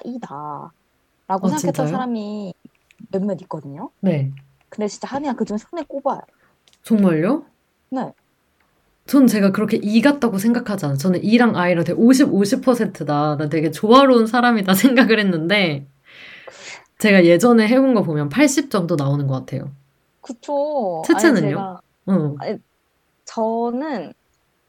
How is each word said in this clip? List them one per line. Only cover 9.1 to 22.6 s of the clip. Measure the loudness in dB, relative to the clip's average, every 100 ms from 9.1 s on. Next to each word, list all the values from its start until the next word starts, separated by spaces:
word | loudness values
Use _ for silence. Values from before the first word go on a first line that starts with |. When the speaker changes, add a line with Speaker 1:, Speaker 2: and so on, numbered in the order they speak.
| 4 4
Speaker 2:
제가 | 4 2
그렇게 | 2 -2 -2
E | 2 4
같다고 | 4 2 0 0
생각하지 | 0 0 -2 -4 -2
않아요. | -2
저는 | 0 0
E랑 | 2 4 4 2
I랑 | 0 0
되게 | 0 2
오십, | 4 6 4
오십 | 2 0 0
퍼센트다. | 0 0 -2 -6 -4 -2 0 -2
난 | -2
되게 | -2 -2
조화로운 | -2 2 4 6 4 2
사람이다 | 0 0 0 0
<laughs> |
생각을 | 2 2 4 2 2
했는데, | 0 -2 0 0 0 -4 -10 _ _ -20 -20 -20 -20 -20 -20 -20 _ -2
제가 | 4 6
예전에 | 6 6 4 4 4
해본 | 4 4
거 | 2
보면 | 0 -2 -2
팔십 | 2 2 2 -2
정도 | -2 -2
나오는 | -2 0 -2 -2
것 | -4
같아요. | -6 -10 -10 -16 _ _ _ _
Speaker 1:
그쵸. | -18 -14 -6 -4 -2 -2 -4 -4 0
Speaker 2:
채채는요? | 2 4 2 0
Speaker 1:
아니, |
제가, | -4 -8 -14 _ _ -2
Speaker 2:
응. | 0 0 -4
Speaker 1:
아니, | -8 -10